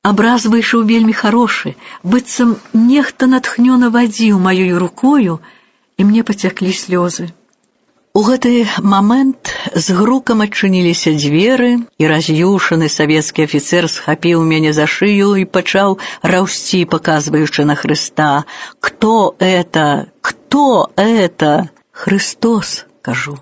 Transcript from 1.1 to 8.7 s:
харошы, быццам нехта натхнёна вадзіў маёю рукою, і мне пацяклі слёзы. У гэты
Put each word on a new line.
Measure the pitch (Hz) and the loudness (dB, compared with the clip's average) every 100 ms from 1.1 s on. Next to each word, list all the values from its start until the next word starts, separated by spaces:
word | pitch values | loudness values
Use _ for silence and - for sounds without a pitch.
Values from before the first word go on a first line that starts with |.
| 220 | 0
харошы, | 214 233 226 - - - - - | 0 0 0 -2 -8 -12 -20 -10
быццам | 175 247 254 - 240 220 - 220 | -2 -2 -2 -2 0 0 -2 2
нехта | 240 285 262 - 254 | 4 4 0 0 2
натхнёна | 262 - - 247 254 247 | 2 -2 0 2 4 2
вадзіў | 233 240 208 226 202 | 2 0 0 2 2
маёю | 185 185 185 175 | 2 2 0 0
рукою, | 180 - 262 294 196 160 - _ _ _ _ - | -2 0 2 2 2 -2 -10 _ _ _ _ 0
і | 202 | 2
мне | 220 | 2
пацяклі | 226 214 185 - 190 | 0 -4 -4 -2 -4
слёзы. | 185 - 180 175 170 170 - _ _ _ _ _ _ _ | -4 -4 -2 -2 -4 -12 -14 _ _ _ _ _ _ _
У | 202 | 0
гэты | 214 254 247 240 220 | 0 0 2 0 0